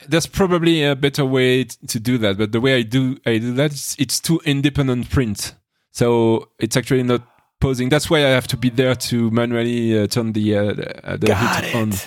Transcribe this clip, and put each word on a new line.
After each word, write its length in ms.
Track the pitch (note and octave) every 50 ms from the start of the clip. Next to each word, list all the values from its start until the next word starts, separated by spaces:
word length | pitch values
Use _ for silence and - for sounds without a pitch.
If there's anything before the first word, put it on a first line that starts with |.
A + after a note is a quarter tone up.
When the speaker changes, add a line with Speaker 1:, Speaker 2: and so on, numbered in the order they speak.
| - C#3+
Speaker 1:
there's 180 | D3+ E3 -
probably 580 | - - - G3 F3 F3+ E3+ E3 E3+ E3 D#3+ C#3+
a 100 | C#3+ C#3
better 300 | C3 C#3+ C#3+ C#3 D3+ C#3
way 400 | C3 C3 C3 B2+ B2+ B2+ C3 B2+
t-, 220 | A#2+ - - -
to 140 | - - A#2+
do 180 | G#2+ B2 B2+ A#2+
that, 180 | G#2+ G2+ F#2+
but 160 | G2 A2 G#2
the 80 | A2+ A2+
way 140 | B2 C3+ C3+
I 60 | B2
do, 360 | A#2 G#2+ A#2+ C3+ C3 B2+ C3+ - -
I 140 | - A2+ A2
do 140 | A2+ B2 B2
that, 180 | C3 D3 D3+
it's, 240 | C#3+ C3+ - - - -
it's 220 | C3 - - -
two 200 | - - E3 E3 -
independent 680 | D#3 C#3 C#3 C#3 D3 C#3 D3 C#3 C3 B2 B2 A2+ -
prints, 440 | - C#3+ B2+ G#2+ G2+ - - - - _ _ _ _ _ _ _
so 580 | - - A#2+ A#2+ A#2+ A#2 A2+ A2+ A2+ A2 - _ _ -
it's 180 | A#2+ A2 -
actually 260 | C3 A#2 - C3+ C3 B2
not 180 | B2 B2 A2+ A#2 _ _ _ _ _ _ -
pausing. 280 | - C3+ C3+ A#2+ B2 B2+
That's 220 | D3+ D3 - -
why 80 | E3+ D3+
I 120 | C#3+ C3+
have 160 | C3 B2+ B2 -
to 80 | -
be 120 | A2+ A#2 B2
there 240 | A2+ C3 C3 B2+ B2
to 360 | B2 - - B2+ A#2+ A#2 A2+
manually, 680 | A2 A#2 A#2+ A#2+ A#2+ A#2 A#2 A#2+ A#2+ A#2+ A#2 A2+ A2 G#2+
uh, 80 | G#2 G2+
turn 240 | - B2 A2+ A2
the, 240 | G#2+ A2 G#2+ G#2+ G#2
uh, 160 | G2+ G#2 G#2 -
the, 320 | - - - - - - F#2
uh, 80 | F#2
the 100 | - - -
Speaker 2:
Got 360 | - F#2+ A#2+ A#2 - - -
Speaker 1:
heat 60 | -
Speaker 2:
it. 40 | -
Speaker 1:
on. 160 | A#2 A2 G#2+ G2+ F#2 -